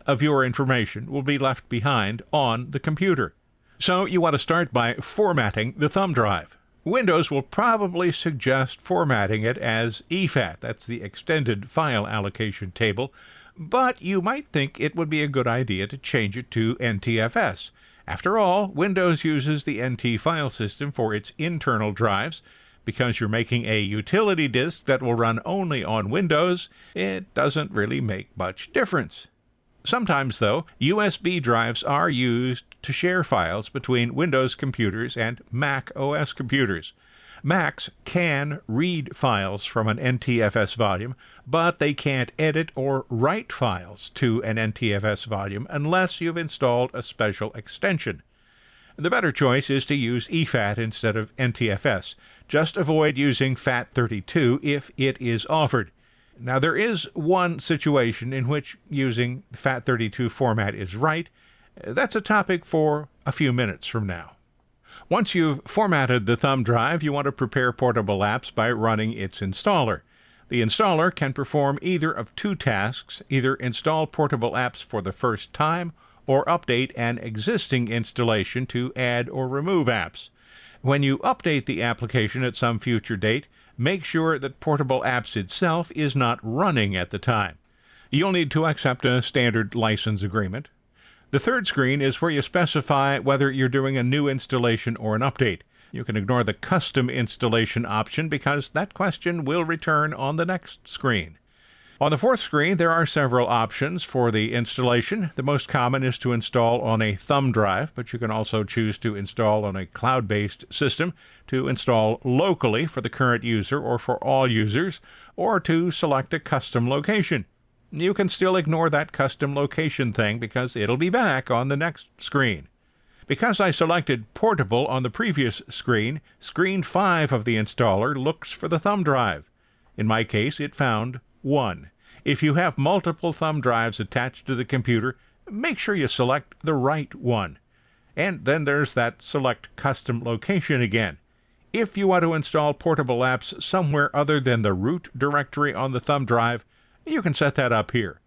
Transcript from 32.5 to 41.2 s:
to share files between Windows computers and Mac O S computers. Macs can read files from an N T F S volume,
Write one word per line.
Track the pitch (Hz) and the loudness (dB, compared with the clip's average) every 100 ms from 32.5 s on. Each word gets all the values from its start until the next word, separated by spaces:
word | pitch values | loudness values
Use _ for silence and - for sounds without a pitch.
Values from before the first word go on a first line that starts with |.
| 123 - _ | -4 -10 _
to | - | -8
share | 131 180 185 | -2 0 0
files | 151 110 82 98 107 | 2 2 0 -2 -6
between | - 123 123 120 131 | -6 0 2 2 0
Windows | 170 135 131 - | 2 2 2 -2
computers | 139 - 107 104 123 120 | -4 0 0 0 -4 -4
and | 113 120 - | -4 -6 -8
Mac | 120 143 135 - - | -4 -2 -4 -6 -4
O | 139 | -2
S | 151 143 | -2 -4
computers. | - 127 139 117 85 - - _ _ - - - | -4 -2 2 2 0 -6 -20 _ _ -20 -8 -2
Macs | 185 156 - - - - | 0 0 -6 -12 -14 -4
can | 180 170 139 147 147 - | 0 0 0 -4 -8 -4
read | 113 180 170 131 | -2 0 -2 -6
files | - 131 104 98 101 - | -2 0 0 -2 -6 -4
from | 120 110 | -2 0
an | 107 | 0
N | 123 127 | 0 0
T | - 120 | 0 2
F | 104 117 | 4 2
S | 98 117 | 0 2
volume, | 107 92 117 131 | 0 0 -4 -12